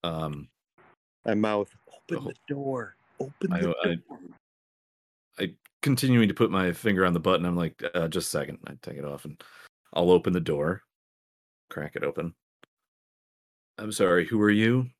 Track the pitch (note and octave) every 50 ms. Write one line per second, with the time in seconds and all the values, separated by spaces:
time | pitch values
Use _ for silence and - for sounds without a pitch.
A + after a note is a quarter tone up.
0 | - F2 E2 D#2+ D#2+ D#2 D2 C#2+ C#2+ - _ _ _ _ _ _ _ _ _ _
1 | _ _ _ _ _ A#2 G#2+ G#2 G#2+ A2 G#2+ G#2 G2+ - _ _ _ - - -
2 | _ - E3+ - - - - _ _ - D3 C#3 C#3 C3+ C3+ B2 A2+ - - _
3 | _ _ _ _ C3+ C3+ C#3 _ - - F2+ F2 F2+ F2 E2 - F2 F2+ E2+ E2+
4 | - _ - - - - - _ _ _ _ _ _ _ _ _ _ _ _ _
5 | _ _ _ _ _ _ _ - G2+ F2+ - _ _ _ _ _ - C#3+ C3+ -
6 | - C3 B2 A#2+ A2+ G2+ G2 - A#2 G2 E2+ F#2+ F#2 F2+ F2 - - A2+ G2+ F#2
7 | F#2+ F2+ F2 E2+ D#2 F#2+ F#2 E2 F2 F2+ F2 F2 E2+ D#2 - - - E2+ E2+ F2
8 | E2 E2 D#2+ F#2 E2+ - - D2+ C#2+ - - - - - C#2+ C2 - - D2 C#2+
9 | C#2 D2 C#2+ C#2 - D2+ - _ - - - - - - _ _ _ _ - -
10 | F2 F2+ F2+ F2 - - F2+ F2+ E2 E2 D#2 C#2+ C#2+ D#2 F#2 F#2+ _ _ _ _
11 | _ _ _ _ _ _ _ _ _ _ _ _ _ _ - - D2 D2 _ -
12 | D2 C#2+ C#2+ - D#2+ E2+ - _ _ _ _ _ - _ _ _ _ _ _ _
13 | _ _ _ _ _ _ _ _ _ _ _ _ _ _ _ - G#2+ G#2+ G#2+ -
14 | G#2+ F#2 F2 F2+ E2+ D#2+ A#2 G#2+ G#2 G#2 G#2 G#2 A2 A2+ A#2+ B2+ B2+ B2 _ _